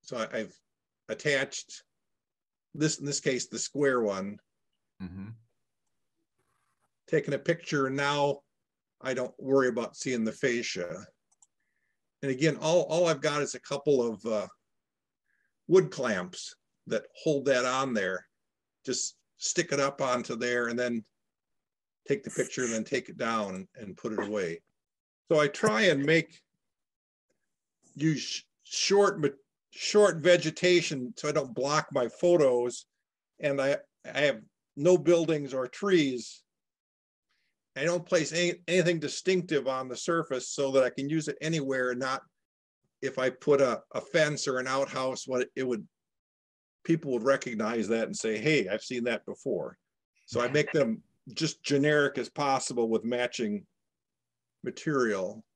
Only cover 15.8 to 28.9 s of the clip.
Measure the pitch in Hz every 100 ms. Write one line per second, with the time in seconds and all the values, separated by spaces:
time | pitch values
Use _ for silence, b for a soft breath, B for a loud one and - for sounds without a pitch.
15.8 | 165 - 123 98 90 - - - _ _
16.8 | - 110 - - 165 143 131 127 127 131
17.8 | 135 113 95 90 - _ _ _ _ _
18.8 | - 123 - - _ _ - - 165 143
19.8 | 139 139 135 123 117 117 123 123 120 117
20.8 | 123 117 - _ _ _ _ _ _ _
21.8 | _ _ - 139 - - 123 - 123 113
22.8 | 110 131 - 98 117 113 101 95 95 -
23.8 | 104 85 113 107 101 104 87 82 _ _
24.8 | _ _ _ _ _ 156 147 - 214 214
25.8 | 202 143 143 160 156 - _ _ _ _
26.8 | _ _ _ _ _ _ _ _ _ _
27.8 | _ - 156 139 - - _ _ - -
28.8 | -